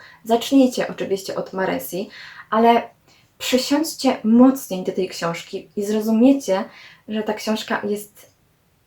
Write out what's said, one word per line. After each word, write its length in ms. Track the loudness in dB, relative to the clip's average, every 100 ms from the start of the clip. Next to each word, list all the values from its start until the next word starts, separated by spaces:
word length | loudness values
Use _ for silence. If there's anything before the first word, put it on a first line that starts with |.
| -12 -16
Zacznijcie 640 | -2 -2 2 4 4 2 -6
oczywiście 460 | -6 -6 -6 -6
od 180 | -8 -8
Maresi, 580 | -6 -4 -4 -6 -10 -10 -14 -20 -20 -4
ale 320 | 2 4 4 0 _ _ _ _ -12
przysiądźcie 800 | -2 -2 0 0 -2 -2 -2 0
mocniej 580 | 4 6 6 6 -2 -6
do 100 | -4
tej 160 | -4 -4
książki 600 | -4 -6 -6 -10 -14 -10 -8
i 80 |
zrozumiecie, 800 | -4 -2 0 4 6 4 0 -2 -4 -12 -20 -20 -10
że 140 | -6
ta 120 | -6
książka 460 | -6 -4 -4 -4 -6
jest 520 | -4 -6 -8 _ -20 _ _ _ _ _